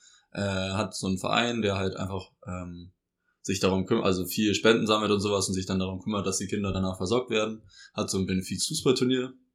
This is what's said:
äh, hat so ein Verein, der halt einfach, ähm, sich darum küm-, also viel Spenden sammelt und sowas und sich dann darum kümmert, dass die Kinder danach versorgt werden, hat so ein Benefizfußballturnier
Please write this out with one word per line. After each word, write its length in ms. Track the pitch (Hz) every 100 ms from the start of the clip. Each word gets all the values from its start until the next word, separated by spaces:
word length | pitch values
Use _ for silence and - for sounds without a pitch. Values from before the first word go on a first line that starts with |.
| _ _ _
äh, 80 | -
hat 540 | 98 135 95 98 101 -
so 100 | 95
ein 120 | 92
Verein, 440 | 101 110 120 117
der 140 | 101 98
halt 200 | 95 -
einfach, 340 | 95 95 - _ -
ähm, 460 | 90 87 87 87 _ _ _ _ _
sich 180 | - 95
darum 260 | 95 95 92
küm-, 160 | 113
also 240 | 98 90 87
viel 280 | - 107
Spenden 320 | 98 113 113 107
sammelt 260 | 107 104
und 80 | 101
sowas 260 | 104 98 95
und 60 |
sich 120 | 95 95
dann 120 | 95
darum 220 | 92 92
kümmert, 240 | 107 104 98
dass 120 | 95
die 100 | 98
Kinder 240 | 104 98
danach 240 | 95 95 90
versorgt 340 | 92 120 127
werden, 320 | 110 110 110 - - -
hat 160 | - 107
so 80 | 98
ein 80 | 95
Benefizfußballturnier 1080 | 92 - 92 - 160 147 127 127 127 127 - _